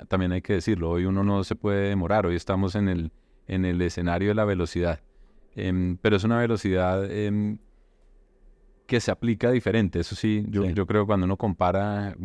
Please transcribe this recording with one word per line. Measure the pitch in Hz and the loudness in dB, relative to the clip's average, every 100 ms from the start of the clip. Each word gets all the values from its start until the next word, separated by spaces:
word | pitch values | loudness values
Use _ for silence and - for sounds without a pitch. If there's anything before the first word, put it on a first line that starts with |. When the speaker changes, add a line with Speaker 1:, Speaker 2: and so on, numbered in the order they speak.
| - | -4
Speaker 1:
también | 92 92 | -2 0
hay | 90 | -2
que | - | 0
decirlo. | 98 98 98 82 | 0 0 0 0
Hoy | 87 92 | 0 0
uno | 98 | 2
no | 101 98 | 2 0
se | 95 - | -2 -4
puede | 104 101 98 | -2 0 0
demorar. | 98 85 107 90 | 0 0 2 2
Hoy | 87 | -2
estamos | - 95 98 104 | -2 -2 0 0
en | 98 | 0
el, | 87 80 - _ _ - | 0 -4 -10 _ _ -6
en | 95 90 | -2 0
el | 87 | 0
escenario | 87 - 87 87 101 | -2 -2 -2 0 0
de | 104 | 0
la | 107 | 0
velocidad. | 92 82 87 85 82 - _ - - - - | 0 -2 -2 -2 -2 -8 _ -20 -20 -16 -6
Em, | 98 92 90 87 | -2 0 -2 0
pero | 110 104 | 2 2
es | |
una | 110 117 | 2 2
velocidad, | 117 110 101 92 90 95 98 | 0 0 0 2 2 0 -2
em, | 104 104 104 104 107 - _ _ _ _ _ _ _ - - _ _ - | -4 -2 -2 -2 -6 -12 _ _ _ _ _ _ _ -20 -20 _ _ -2
que | 120 | 0
se | - | 0
aplica | 95 120 107 120 | 0 0 0 2
diferente. | 127 107 110 98 87 | 2 2 2 2 0
Eso | 82 - | -4 -2
sí, | 110 107 104 | 0 0 0
yo, | 101 | 0
Speaker 2:
Sí. | 95 | 0
Speaker 1:
yo | 101 92 | 0 2
creo | 107 | 2
que | 101 | 2
cuando | 101 92 | 2 2
uno | 98 | 0
compara, | 110 87 90 95 101 104 101 - | -2 0 2 2 0 -4 -6 -8